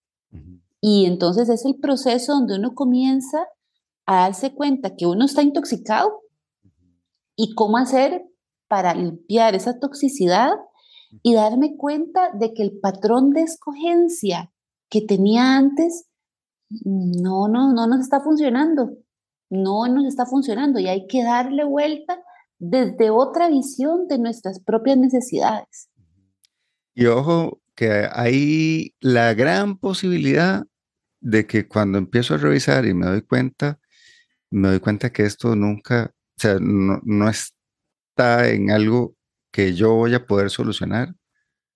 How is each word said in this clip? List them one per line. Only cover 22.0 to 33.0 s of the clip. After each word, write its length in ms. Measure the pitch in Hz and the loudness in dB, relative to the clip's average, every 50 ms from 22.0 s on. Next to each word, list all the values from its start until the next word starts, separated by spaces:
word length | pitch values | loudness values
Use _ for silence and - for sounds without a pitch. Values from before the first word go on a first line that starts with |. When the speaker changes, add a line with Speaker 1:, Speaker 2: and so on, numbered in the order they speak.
| - - 359 359 - - - _ _ _ _ - | -8 -10 -10 -10 -12 -18 -20 _ _ _ _ -14
Speaker 2:
desde 520 | 175 170 190 262 247 185 208 - 226 214 | -6 -2 0 0 0 0 0 2 2 4
otra 380 | 220 240 269 269 - 330 349 339 | 4 2 2 2 0 0 0 2
visión 580 | 294 269 - - - - 262 302 339 359 359 | 2 0 -2 -4 -6 -4 -2 -2 -2 -2 -2
de 120 | - 285 240 | -2 -2 -2
nuestras 420 | 233 233 233 - - 190 190 190 | -2 -4 -6 -8 -10 -10 -10 -8
propias 380 | - - 214 226 226 269 269 254 | -4 -2 -2 0 2 2 4 4
necesidades. 880 | 254 254 262 247 247 - - - - - 220 - - - - - - _ _ _ _ _ _ _ _ _ _ _ _ _ _ _ _ _ _ _ _ _ _ | 4 4 2 0 -2 -2 -2 0 0 0 0 -4 -8 -14 -20 -20 -20 _ _ _ _ _ _ _ _ _ _ _ _ _ _ _ _ _ _ _ _ _ _
Speaker 1:
Y 120 | 120 120 | 2 4
ojo 540 | 117 117 127 139 165 170 170 165 - - - _ _ _ | 4 4 2 2 2 0 0 0 -2 -6 -12 _ _ _
que 340 | - 117 110 104 104 104 - | -2 0 0 2 0 0 -2
hay 800 | - 117 120 120 131 139 147 147 156 160 160 160 160 160 - - - _ | -2 -2 0 2 2 2 2 2 2 0 0 0 -2 -2 -4 -8 -10 _
la 340 | - 131 123 117 117 117 107 | 0 2 4 4 4 4 4
gran 440 | 107 127 156 180 190 202 202 196 - | 2 2 2 2 0 0 -2 -4 -6
posibilidad 840 | - 196 185 - 190 185 175 160 143 135 143 151 170 185 196 202 - - _ _ _ _ _ _ _ _ _ _ | -6 -6 -4 -4 -2 -2 -2 0 0 0 2 2 2 2 0 -2 -6 -10 _ _ _ _ _ _ _ _ _ _
de 260 | - 120 107 110 107 | -4 0 0 0 2
que 200 | - - 107 98 | 0 -2 -4 -4
cuando 320 | - - 107 104 98 95 98 | -2 -2 0 0 0 0 -2
empiezo 360 | 92 92 - 120 123 - 156 | -2 -2 -2 -2 -2 -2 -2
a 40 | 151 | 0
revisar 460 | 147 147 143 139 - 147 143 135 120 | 0 0 0 0 0 0 0 2 2
y 80 | 104 92 | 0 0
me 120 | 87 | 0